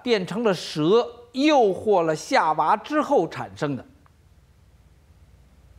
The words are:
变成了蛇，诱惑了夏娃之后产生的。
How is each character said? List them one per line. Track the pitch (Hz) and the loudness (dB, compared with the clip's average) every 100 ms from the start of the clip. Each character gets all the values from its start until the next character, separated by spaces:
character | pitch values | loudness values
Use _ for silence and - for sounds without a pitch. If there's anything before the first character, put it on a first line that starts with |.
变 | 247 214 180 | -2 -2 -2
成 | 190 | -2
了 | 233 | 0
蛇， | 175 - 160 156 226 233 - - | -2 -4 -2 2 2 2 -8 -12
诱 | 254 302 294 | -2 2 4
惑 | 214 175 214 190 | 2 0 0 2
了 | 165 | 2
夏 | 156 - 254 165 | -2 0 0 2
娃 | 156 156 214 | 0 2 0
之 | - 302 | 0 -4
后 | - 277 165 | 0 0 0
产 | - 107 95 | -6 -12 -6
生 | 151 | -6
的。 | 127 - _ _ _ _ _ _ _ _ _ _ _ _ _ _ _ _ _ _ | -6 -10 _ _ _ _ _ _ _ _ _ _ _ _ _ _ _ _ _ _